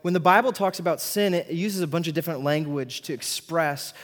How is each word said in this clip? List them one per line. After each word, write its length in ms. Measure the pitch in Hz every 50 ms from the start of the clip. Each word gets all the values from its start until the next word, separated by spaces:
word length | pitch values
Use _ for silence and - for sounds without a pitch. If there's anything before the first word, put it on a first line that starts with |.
when 120 | - 180 180
the 60 | 180
Bible 320 | 151 180 185 208 240 262
talks 280 | 233 - 196 185 185 -
about 200 | 175 175 160 -
sin, 340 | - - - 208 208 202 180
it 180 | 175 - -
uses 280 | 156 170 180 214 196 190
a 80 | 180 156
bunch 220 | 139 170 170 165
of 40 | 151
different 300 | 165 160 170 160 131 135
language 580 | 143 147 151 156 147 143 143 131 123 123 - -
to 100 | - 151
express 800 | 117 - - - - - - 160 170 160 147 143 139 - - - -